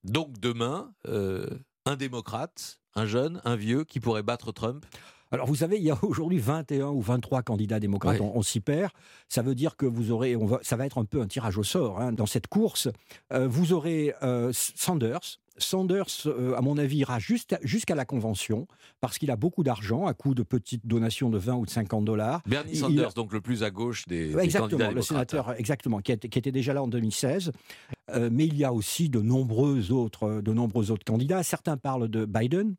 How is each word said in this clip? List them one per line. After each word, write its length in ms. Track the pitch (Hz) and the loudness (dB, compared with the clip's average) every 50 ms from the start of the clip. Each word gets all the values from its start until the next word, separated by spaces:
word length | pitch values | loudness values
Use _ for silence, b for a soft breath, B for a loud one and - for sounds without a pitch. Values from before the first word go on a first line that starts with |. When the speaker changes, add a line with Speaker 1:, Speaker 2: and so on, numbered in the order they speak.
| - | -4
Speaker 1:
Donc 360 | 92 110 156 165 147 127 104 | 0 0 0 0 -2 -8 -4
demain, 520 | 92 123 120 117 117 120 147 190 - 269 208 _ _ | -4 -4 0 0 0 0 0 -4 -6 -10 -16 _ _
euh, 400 | - - 104 98 95 95 - - - - 131 - _ _ _ _ | -4 -2 -2 -2 -2 -2 -4 -4 -6 -8 -10 -14 _ _ _ _
un 100 | 135 143 | -4 -2
démocrate, 840 | 135 139 131 123 120 - - 107 113 147 175 _ - - - - _ _ _ _ | -2 -4 -4 -4 -6 -8 -6 -6 -6 -6 -8 _ -14 -14 -14 -16 _ _ _ _
un 140 | 104 110 | -2 -2
jeune, 340 | 107 107 120 135 165 170 185 - | 0 2 2 0 0 -2 -4 -2
un 120 | 120 120 | -2 -2
vieux, 300 | 110 104 110 120 143 156 | 0 0 0 0 0 0
qui 140 | - - 131 | -2 -6 -4
pourrait 240 | - 117 113 107 104 | 0 0 0 0 0
battre 280 | 107 110 - - 117 | -2 -4 -4 -6 -10
Trump ? 340 | 101 - 113 113 127 151 - B B B B B B B B B | -8 -4 -4 -4 -4 -6 -14 B B B B B B B B B
Speaker 2:
Alors, 160 | - 127 127 | -4 -2 0
vous 100 | 120 151 | 0 0
savez, 200 | 123 165 165 202 | 0 2 0 0
il 80 | 214 180 | 2 2
y 80 | 156 | 2
a 80 | 147 - - | 2 2 0
aujourd'hui 360 | 208 147 - 160 170 185 165 | -2 0 -2 0 0 0 2
vingt 320 | 107 101 147 165 151 - | 2 2 0 -2 -2 -2
et 80 | 147 139 | -2 -2
un 80 | 139 | 0
ou 140 | 139 147 135 | 0 -2 -2
vingt-trois 420 | 104 107 123 127 117 - 135 127 117 | 0 2 0 0 0 0 -2 -2 0
candidats 380 | - 113 101 107 101 110 107 | -2 -2 -2 0 0 0 0
démocrates, 400 | 104 101 101 98 - 92 104 104 | 0 0 0 2 2 2 2 4
Speaker 1:
Oui. 40 | 104 | 2
Speaker 2:
on, 120 | 104 101 | 0 0
on 40 | 117 | 0
s'y 200 | 104 - - 113 | 0 0 -2 -2
perd. 300 | 98 - 143 156 202 185 _ B B B B B B | 0 0 0 0 0 -2 _ B B B B B B
Ça 140 | B - 127 | B -2 0
veut 140 | 117 131 135 | 2 2 0
dire 200 | 123 147 160 - | 0 0 -2 0
que 100 | - 143 | 0 0
vous 240 | 127 117 117 117 107 | 0 0 0 0 0
aurez, 280 | 117 110 127 131 120 | 2 2 2 2 2
on 80 | 113 110 | 2 2
va, 140 | 101 120 - | 2 2 0
ça 160 | - - 131 | 0 -2 -2
va 80 | 113 135 | 0 -2
être 120 | 139 - | -2 0
un 60 | 127 110 | -2 -2
peu 160 | - - 143 | 0 0 -2
un 80 | 117 | -2
tirage 300 | 98 - 131 113 110 92 | 0 -2 -2 -2 -2 0
au 60 | 107 101 | 0 -2
sort, 360 | - - 185 147 110 95 95 | 0 2 2 0 0 0 -2
hein, 140 | 120 127 117 | -2 -2 0
dans 120 | 107 110 | 0 0
cette 220 | 107 - 120 - | 0 0 -2 -4
course. 400 | - - 202 226 202 - - - 131 113 B B B B B B _ 123 | 0 2 2 2 2 0 0 -2 -2 -4 B B B B B B _ 0
Euh, 120 | 131 131 | 0 2
vous 280 | 131 113 151 180 160 185 | 2 4 2 4 4 4
aurez, 400 | 170 143 170 165 156 151 147 - - 143 | 2 2 0 0 2 0 0 0 0 0
euh, 280 | 131 123 120 117 127 | 0 0 2 0 0
S-, 200 | 123 - - - - | 0 -2 -4 -4 -4
Sanders. 680 | - - - 180 156 117 110 127 175 - - - _ _ _ _ | -2 0 0 2 2 2 0 -2 -4 -8 -10 -16 _ _ _ _
Sanders, 500 | - - - - 190 190 185 180 196 196 - - - - | -4 -2 0 0 0 2 2 2 0 0 -4 -6 -4 -2
euh, 280 | 151 139 117 127 127 127 | -2 -2 0 0 0 2
à 60 | 120 | 2
mon 160 | 127 135 147 | 2 2 2
avis, 220 | 147 147 135 147 147 | 2 0 2 2 2
ira 200 | 135 - 123 117 | 0 2 0 -4
juste 340 | 101 - 226 233 - - - | 0 0 0 -2 0 -2 -4
à, 60 | - | -2
jusqu'à 320 | 180 - - 226 - - 175 | 0 -2 -2 -2 0 0 -2
la 120 | 147 131 | -2 0
convention, 600 | - - 123 107 113 104 92 - - 110 110 156 B B B B B B B | -2 -2 -2 0 0 -2 -2 0 -2 -2 -2 -2 B B B B B B B
parce 160 | - 123 - | -4 -4 -2
qu'il 120 | - - 139 | -2 -2 -2
a 60 | 123 | 0
beaucoup 280 | 107 113 180 - - 165 | 0 0 0 0 2 2
d'argent, 440 | 135 120 98 104 101 113 139 202 | 2 0 -2 0 -2 0 0 0
à 60 | 180 123 | -2 -2
coup 200 | - - 139 135 | 0 0 0 2
de 100 | 120 107 | 2 0
petites 440 | - - 123 - - 127 117 104 | 0 0 -2 -2 -2 -8 -6 -2
donations 420 | 117 113 117 113 113 107 - 135 120 | 0 2 2 2 2 0 0 0 2
de 80 | 110 | 2
vingt 180 | 101 92 120 127 | 2 0 0 0
ou 100 | 123 110 | -2 -2
de 60 | - | -2
cinquante 340 | - 117 110 - - 110 104 | -2 -2 -2 0 0 0 2
dollars. 360 | 113 113 107 107 117 147 175 - | 2 2 2 2 0 -2 -2 0
Speaker 1:
Bernie 240 | 98 120 143 151 160 | 0 0 0 0 -4
Speaker 2:
Il, 60 | 160 156 | -2 0
Speaker 1:
Sanders, 300 | 139 135 143 143 123 110 | 2 4 4 4 4 2
Speaker 2:
il 40 | 95 | 0
Speaker 1:
donc 180 | 117 113 101 101 | -4 -4 -2 -4
le 80 | 110 | -4
plus 220 | 87 113 123 110 110 | -2 -2 -2 0 0
à 60 | 107 | -2
gauche 360 | 92 98 117 120 117 - - | -2 -2 -4 -4 -4 -6 -6
des, 280 | - 87 82 80 78 76 | -4 -4 -2 -2 0 2
Speaker 2:
Ouais, 100 | 160 185 | 2 2
Speaker 1:
des 20 | |
Speaker 2:
exactement, 240 | 165 147 202 113 107 | 4 2 2 0 2
Speaker 1:
candidats 160 | - - 110 | 2 2 2
Speaker 2:
le 40 | 104 - | 2 0
Speaker 1:
démocrates. 140 | 127 120 | -2 -2
Speaker 2:
sénateur, 520 | - 156 139 127 - - 147 123 117 123 120 | 0 0 -2 -2 0 -2 -4 -2 -4 -4 -4
exactement, 400 | 117 104 - 117 - 131 113 101 | -2 -2 -2 -2 0 -2 -2 -2
qui 140 | 95 - 123 | 0 -2 -2
était, 160 | 104 - 117 | -2 -4 -4
qui 100 | - 131 | -4 -2
était 140 | 113 139 127 | -2 0 -2
déjà 200 | 135 123 135 135 | 0 0 0 0
là 80 | 143 | 0
en 60 | 135 | 0
deux 140 | 120 110 120 | 0 0 0
mille 120 | 113 110 98 | 0 0 0
seize. 380 | - - 127 143 196 180 170 127 B B B B B B B 127 B B - | 0 0 0 0 0 -2 -4 -6 B B B B B B B -16 B B -4
Euh, 180 | - 127 117 117 | -2 0 0 2
mais 160 | 117 131 156 | 4 4 4
il 80 | 165 147 | 2 4
y 80 | 143 143 | 2 2
a 80 | 131 | 2
aussi 380 | 123 113 101 - - - 170 156 | 2 0 -2 -2 0 0 0 2
de 100 | 123 113 | 2 2
nombreux 720 | 104 113 123 131 131 120 110 113 139 147 139 131 101 90 | 4 4 4 4 2 2 2 2 4 4 4 2 2 2
autres, 480 | 127 131 120 107 - - 113 107 107 107 | 2 2 2 0 -2 -2 -2 -2 -2 0
de 120 | 101 110 110 | 0 0 2
nombreux 360 | 117 120 113 95 123 107 98 | 2 2 2 2 0 2 2
autres 140 | 113 101 - | 0 -2 0
candidats. 400 | - 110 110 127 143 185 190 165 | 0 0 2 2 2 0 0 0
Certains 320 | - - - _ 170 151 | -2 -2 -2 _ -2 -4
parlent 320 | 131 - 139 131 127 120 | -2 -2 -2 0 0 -2
de 160 | 113 110 113 110 | 0 0 -2 -2
Biden. 520 | 107 101 117 117 127 151 185 208 220 190 | 0 0 2 2 2 2 2 2 0 -2